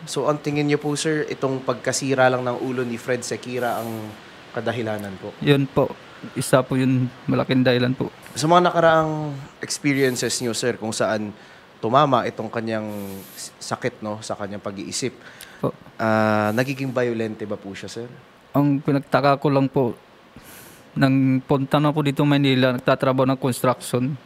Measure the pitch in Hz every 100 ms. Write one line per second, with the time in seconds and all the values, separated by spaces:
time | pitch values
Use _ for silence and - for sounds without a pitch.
0 | 160 - 131 147 147 147 147 147 151 147
1 | 160 156 - - 135 131 131 120 131 123
2 | 135 131 127 127 127 123 131 127 120 117
3 | - 123 110 110 - 123 120 110 113 113
4 | 107 104 - - - - 117 113 110 107
5 | 101 92 104 - 147 139 135 - 131 -
6 | - - 113 - 131 135 127 131 131 131
7 | 123 - - 127 123 131 127 123 123 131
8 | - - - - 156 175 180 170 165 160
9 | 156 156 151 139 143 - - - 143 139
10 | 135 120 120 - 123 110 123 104 107 110
11 | 110 110 107 101 - - - - 113 131
12 | 147 127 104 - 110 120 113 110 107 104
13 | 98 98 - - - - - 113 127 -
14 | 107 107 110 104 101 101 107 98 95 98
15 | 127 - - - - - - - - -
16 | 110 110 110 107 107 107 131 131 135 123
17 | 123 113 113 107 104 101 98 95 101 -
18 | 120 135 - - - 135 143 139 147 139
19 | - 135 139 135 156 139 135 - 127 -
20 | - - - - - - - - - -
21 | 139 135 135 131 - 143 131 151 151 151
22 | 151 139 147 143 143 127 131 123 - 135
23 | 135 131 131 131 139 120 131 120 - 123
24 | 127 143